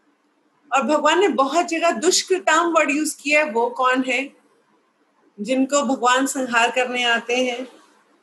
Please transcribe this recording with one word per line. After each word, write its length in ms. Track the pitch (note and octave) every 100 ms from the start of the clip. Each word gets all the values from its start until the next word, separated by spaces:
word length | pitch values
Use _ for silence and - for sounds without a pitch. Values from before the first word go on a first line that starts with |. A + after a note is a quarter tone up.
| _ _ _ _ _ _ _
और 100 | C4
भगवान 380 | A#3 D4+ D4 E4
ने 80 | G4
बहुत 380 | B3+ C4+ D#4 F4
जगह 240 | E4 E4
दुष्कृताम 760 | F4 D#4+ - - F4+ - D#4+ E4+
word 240 | D#4+ D4+
use 260 | C#4 D4+ -
किया 220 | C#4+ D4+
है, 60 | D4+
वो 200 | A3+ A#3
कौन 340 | B3 B3+ B3+ B3+
है, 260 | B3 C#4 - _ _ _ _ _ _ _ _ _ -
जिनको 420 | G#3 C4 C4 C#4+
भगवान 440 | A#3+ C4 A#3+ B3+ C4+
संहार 440 | C#4+ B3+ A#3 A#3+
करने 340 | B3 B3 B3
आते 320 | A#3+ A#3 A3+ B3
हैं, 320 | B3+ A#3+ B3+ - _ _ _ _